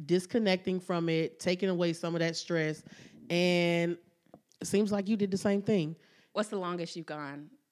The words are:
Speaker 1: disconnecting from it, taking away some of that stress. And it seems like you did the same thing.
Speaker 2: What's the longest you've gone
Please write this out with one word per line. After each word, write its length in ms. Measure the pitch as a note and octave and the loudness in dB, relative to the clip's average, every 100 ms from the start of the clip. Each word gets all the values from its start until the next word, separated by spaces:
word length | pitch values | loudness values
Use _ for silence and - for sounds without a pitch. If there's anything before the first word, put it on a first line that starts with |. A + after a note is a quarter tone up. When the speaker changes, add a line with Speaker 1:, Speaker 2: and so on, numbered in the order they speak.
| D3 | 0
Speaker 1:
disconnecting 720 | F3+ F3+ A#3 G3+ F#3 F#3 F#3 | 0 2 0 2 2 0 -4
from 280 | F#3 F3 E3+ | -2 -2 2
it, 320 | D#3+ D#3+ - | 2 0 -2
taking 280 | F3+ F3+ F#3+ | -2 0 0
away 240 | F3 F3 | 2 0
some 200 | E3 E3+ | 0 -2
of 60 | E3+ | 0
that 160 | E3 D#3+ | -2 -2
stress. 460 | - E3 D#3 D#3 - - - - - | -2 0 0 -4 -12 -20 -20 -20 -2
And 640 | F3 F3+ F3 E3+ E3+ E3+ E3+ _ _ _ - _ - | 2 4 4 4 2 0 -2 _ _ _ -20 _ -12
it 60 | F3 | -2
seems 260 | G3 G#3 | 0 2
like 160 | G3+ G3 | 0 0
you 80 | A3 | 0
did 140 | G3 | 0
the 60 | F#3+ | 0
same 240 | G#3 G3+ | 0 0
thing. 340 | G3+ G#3 D3+ E3 _ _ _ | 2 2 0 -6 _ _ _
Speaker 2:
What's 160 | G3 G#3+ | -6 -4
the 80 | G3+ | -4
longest 360 | F3 F3 E3 | -4 -4 -6
you've 120 | F3 D#3 | -10 -10
gone 420 | D3+ C#3+ C#3+ D3+ _ _ | -10 -10 -12 -16 _ _